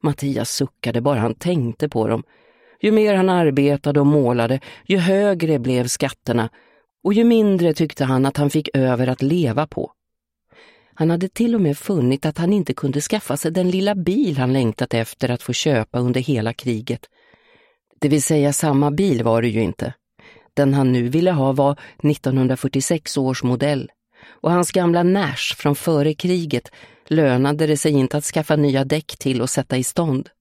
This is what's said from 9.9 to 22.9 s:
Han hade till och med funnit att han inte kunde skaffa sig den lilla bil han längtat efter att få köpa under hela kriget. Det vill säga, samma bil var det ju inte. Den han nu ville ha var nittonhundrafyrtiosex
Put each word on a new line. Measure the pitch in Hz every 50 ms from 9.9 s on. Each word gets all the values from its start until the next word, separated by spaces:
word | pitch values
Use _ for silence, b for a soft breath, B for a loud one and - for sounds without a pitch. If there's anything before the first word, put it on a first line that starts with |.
| _ _ _ _ _ _ _ _ _ _ _ b b b b b b b b b b -
Han | 160 160
hade | 165 170 180 185
till | _ - 233 240 233
och | 226
med | 190 156 143 -
funnit | - - 202 170 123 123 131 139 -
att | 156 156 -
han | 165 170 202
inte | 208 175 - 127
kunde | - - 139 131 147
skaffa | 147 - - 214 - - -
sig | 185 - 165
den | 165 180 180 180
lilla | 180 190 190 202 208
bil | 196 170 170 185 233 294 196 151 135
han | 127 123 131
längtat | 135 127 113 107 - - - -
efter | 117 113 - - _ - 123
att | 123 117 -
få | - 123
köpa | - - 156 143 120 107 - - 120
under | 123 123 123 131
hela | 127 - 147 117 107 113 117
kriget. | - - 123 120 107 110 - - - - - b b b b b b b b b b b b b b b b b _
Det | - 147
vill | 139 151 139
säga, | - 160 151 139 143 143
samma | - - 160 143 135 143 147
bil | 143 147 190 202 151 117 113
var | 117 113 117 117
det | 120
ju | 107 113 113
inte. | 98 - _ - - 131 _ _ _ _ b b b b b b b b
Den | - 143 139 139
han | 139 135 127 127
nu | 127 120 120
ville | 131 156 170 185
ha | 180 151 135 135 135
var | 131 139 139 143 B B B B B -
nittonhundrafyrtiosex | 147 147 - - 139 127 131 131 127 127 - - 135 - 135 135 -